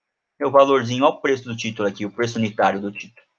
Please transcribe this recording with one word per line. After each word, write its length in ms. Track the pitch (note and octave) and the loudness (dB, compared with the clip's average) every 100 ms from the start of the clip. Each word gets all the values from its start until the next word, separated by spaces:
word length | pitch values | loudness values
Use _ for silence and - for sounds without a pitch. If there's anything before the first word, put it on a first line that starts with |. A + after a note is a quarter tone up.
| _ _ _ - | _ _ _ -6
Meu 100 | C#3 | 2
valorzinho, 560 | C#3 C#3 C3+ A#2 B2 C#3 | 4 6 4 0 0 0
olha 80 | |
o 80 | - | 2
preço 220 | D3 C3 | -2 -2
do 120 | B2 A2+ | -4 -8
título 320 | A2+ A2 G2+ | -8 -4 -4
aqui, 160 | G2+ | -4
o 80 | G2+ | -8
preço 280 | - A#2 A#2 | -4 -4 -2
unitário 420 | G#2+ G#2+ G2 G2 | -4 0 0 0
do 100 | G2+ | -6
título. 360 | G2+ - _ _ | -12 -18 _ _